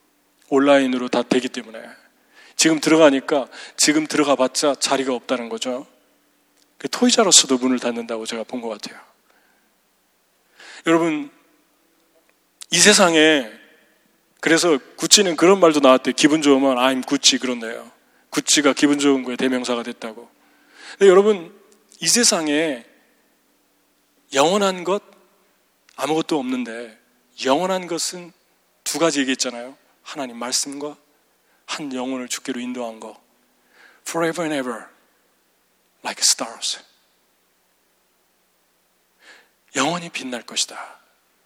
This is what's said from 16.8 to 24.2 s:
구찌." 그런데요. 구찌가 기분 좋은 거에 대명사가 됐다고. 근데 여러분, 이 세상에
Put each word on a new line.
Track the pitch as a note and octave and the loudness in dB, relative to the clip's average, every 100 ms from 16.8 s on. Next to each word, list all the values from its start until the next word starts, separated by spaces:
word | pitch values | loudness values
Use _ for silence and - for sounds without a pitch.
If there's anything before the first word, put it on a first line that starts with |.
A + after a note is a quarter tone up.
| B2+ C3 B2 | 0 -2 -4
구찌." | C#3 - B2+ | 0 2 2
그런데요. | B2+ B2 A2+ A#2 A#2 _ _ _ _ | -2 -8 -10 -12 -16 _ _ _ _
구찌가 | - - - C#3+ | -6 0 2 2
기분 | B2+ D3 C#3+ | 4 2 2
좋은 | C#3+ C3+ | 2 2
거에 | B2 A#2+ | -2 -4
대명사가 | C3 B2+ B2 A#2+ | -2 -2 -4 -6
됐다고. | A#2 A#2 A#2 A2 A#2+ _ _ _ _ - - | -8 -12 -14 -16 -20 _ _ _ _ -20 -12
근데 | - G3 | 4 6
여러분, | F#3 G3+ G3+ E3 - _ _ _ - | 8 6 2 -4 -20 _ _ _ -8
이 | E3 | -2
세상에 | A#3 A#3 F#3+ D#3 D3 E3 B2 - _ _ _ _ _ _ _ _ _ _ _ _ _ | 2 2 0 0 -2 -2 -6 -12 _ _ _ _ _ _ _ _ _ _ _ _ _